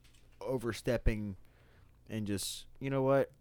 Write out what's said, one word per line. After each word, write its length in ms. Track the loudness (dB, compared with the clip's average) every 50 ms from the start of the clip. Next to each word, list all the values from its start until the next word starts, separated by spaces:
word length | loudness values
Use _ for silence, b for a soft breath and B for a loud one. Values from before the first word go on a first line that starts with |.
| -20 -20 -20 -20 -20 -20 -18 -10
overstepping 920 | -4 -4 -2 -2 -2 -2 -4 -2 0 0 0 2 4 2 2 2 -2 -6 -8 -10 -14 -20 -20 -20 -20 -20 -20 -20 -20 -20 -20 -20 -14 -8
and 160 | -6 -4 -2
just, 400 | -2 -2 -2 -2 -6 -8 -10 -12 -16 -14 -10
you 100 | -6 -2
know 140 | 0 2 2
what? 260 | 4 4 4 4 2 -2 -6